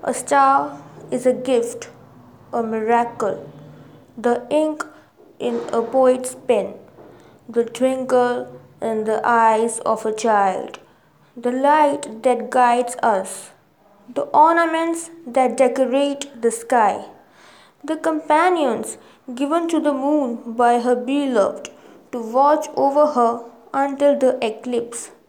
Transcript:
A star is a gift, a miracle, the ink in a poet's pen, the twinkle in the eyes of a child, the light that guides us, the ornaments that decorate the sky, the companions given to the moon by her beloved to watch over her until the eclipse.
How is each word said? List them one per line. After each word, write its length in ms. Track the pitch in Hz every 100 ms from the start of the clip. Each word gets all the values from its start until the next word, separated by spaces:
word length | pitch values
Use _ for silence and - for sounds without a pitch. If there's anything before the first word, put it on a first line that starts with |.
A 100 | -
star 640 | 247 - 285 269 269 294 - - - -
is 160 | 247 254
a 80 |
gift, 560 | - - 247 - - - - - - - - -
a 100 | 240
miracle, 880 | 226 220 214 233 240 - 208 - - - - - - - - -
the 280 | 233 240 -
ink 340 | 294 311 302 - - _ _ - _
in 160 | 240 233 -
a 100 | 233
poet's 540 | 226 262 262 254 - -
pen, 380 | - 226 170 - - - - - - - -
the 160 | 233
twinkle 960 | 233 226 262 262 262 254 247 247 254 - - _
in 240 | 226 220 214
the 160 | 220
eyes 560 | - 233 226 220 233 226
of 260 | - 220 220
a 80 |
child, 680 | 214 233 208 196 185 - - _ _ _ _ _ -
the 160 | 240
light 720 | 254 277 311 285 277 - 220
that 260 | 254 240 220
guides 480 | 254 247 240 247 -
us, 500 | - 202 190 - - _ _ _ _ _ -
the 100 | 254 - -
ornaments 680 | 311 330 330 330 330 330 - - -
that 300 | 240 254 -
decorate 760 | 254 254 262 262 285 277 - -
the 100 | 233
sky, 540 | 226 - 247 214 - - - _ _ - - - _
the 120 | 285 320
companions 1000 | 330 311 - 302 349 359 285 214 220 - - _ -
given 360 | 247 277 330 339
to 100 | 330
the 140 | 294
moon 600 | 277 269 302 262 233 240
by 260 | 233 240 240
her 160 | 233 247
beloved 720 | 247 277 277 240 196 - - - - - _
to 80 | -
watch 480 | 220 240 277 302 302 -
over 320 | 277 277 294
her 320 | 247 233 233 - - -
until 460 | 269 277 277 285 285
the 180 | 262 254 233
eclipse. 680 | 214 247 240 233 - - -